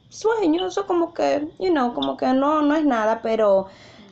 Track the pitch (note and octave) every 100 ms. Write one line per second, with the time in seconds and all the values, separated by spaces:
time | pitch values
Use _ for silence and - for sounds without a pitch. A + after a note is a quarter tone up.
0 | _ - G#4+ A4+ F4 E4 F#4 G4 - F4
1 | E4 - C#4+ C#4+ D4+ - F#4 D#4 B3 B3
2 | C#4 C4 C4 C4 C#4 D#4 D4 D#4 D4+ A#3
3 | G#3+ A3+ A3+ A3 G#3 F#3+ F#3 - - -
4 | -